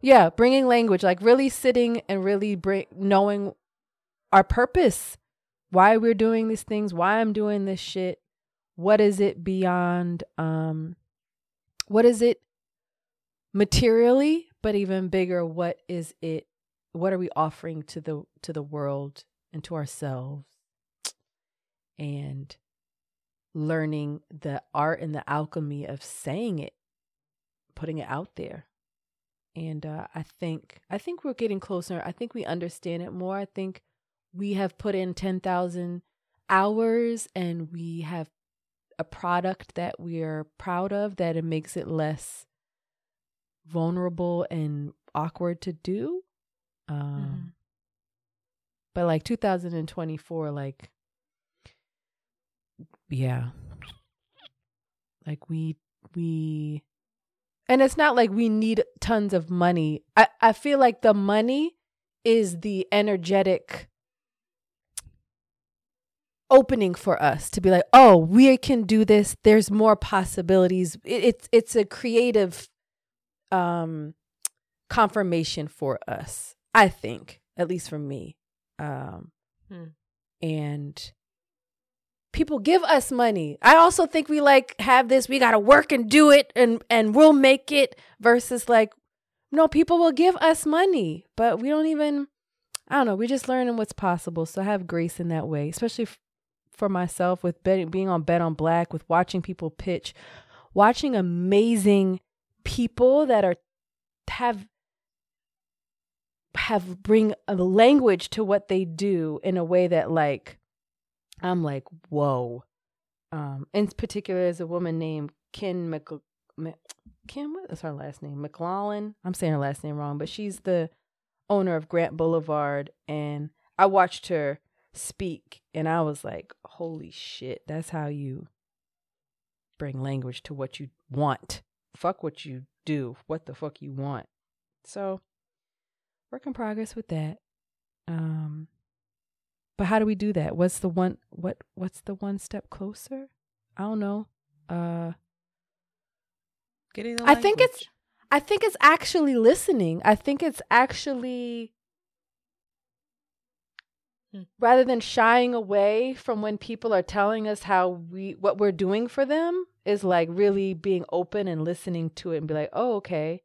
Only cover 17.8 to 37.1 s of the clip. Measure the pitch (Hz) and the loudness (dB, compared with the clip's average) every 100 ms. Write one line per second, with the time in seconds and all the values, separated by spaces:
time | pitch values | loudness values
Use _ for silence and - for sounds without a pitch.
17.8 | 147 - 151 151 - _ - 156 143 147 | -14 -14 -10 -12 -12 _ -14 -12 -10 -8
18.8 | 143 139 139 139 _ _ _ 160 - 165 | -6 -6 -10 -16 _ _ _ -18 -12 -10
19.8 | 143 - 147 131 131 143 135 _ _ _ | -10 -10 -10 -8 -10 -14 -18 _ _ _
20.8 | _ _ - _ _ _ _ _ _ _ | _ _ -16 _ _ _ _ _ _ _
21.8 | _ _ 147 143 143 135 139 - _ _ | _ _ -12 -10 -12 -14 -16 -20 _ _
22.8 | _ _ _ _ _ _ _ 160 151 160 | _ _ _ _ _ _ _ -8 -4 -4
23.8 | 156 151 147 151 _ 156 147 139 _ - | -4 -4 -6 -10 _ -14 -10 -10 _ -4
24.8 | 151 165 160 151 - 147 151 - 151 143 | -2 -4 -6 -10 -6 -6 -6 -8 -8 -10
25.8 | 143 139 - - - 156 233 170 143 _ | -12 -14 -16 -14 -10 -8 -6 -8 -10 _
26.8 | _ _ _ _ _ _ _ _ _ - | _ _ _ _ _ _ _ _ _ -14
27.8 | 156 156 - 135 190 - - 160 - _ | -10 -10 -8 -10 -10 -14 -14 -16 -20 _
28.8 | _ _ _ _ _ _ _ - 160 156 | _ _ _ _ _ _ _ -14 -12 -10
29.8 | 156 151 - 165 156 _ 170 160 _ - | -12 -12 -12 -14 -16 _ -10 -10 _ -20
30.8 | _ 196 - 349 294 247 226 196 - 185 | _ -12 -10 -10 -10 -6 -6 -6 -6 -10
31.8 | 175 175 - - 240 - - 170 170 - | -8 -10 -10 -12 -12 -10 -8 -8 -8 -12
32.8 | 175 170 175 180 185 196 196 - 190 185 | -10 -10 -10 -10 -8 -8 -10 -10 -10 -12
33.8 | _ _ _ _ _ 175 202 196 196 _ | _ _ _ _ _ -10 -6 -4 -6 _
34.8 | 214 190 185 175 190 185 190 180 180 175 | -6 -4 -6 -6 -6 -6 -4 -4 -4 -6
35.8 | 175 175 _ _ _ _ _ 190 202 214 | -10 -10 _ _ _ _ _ 0 2 0
36.8 | 226 226 233 | 0 0 -2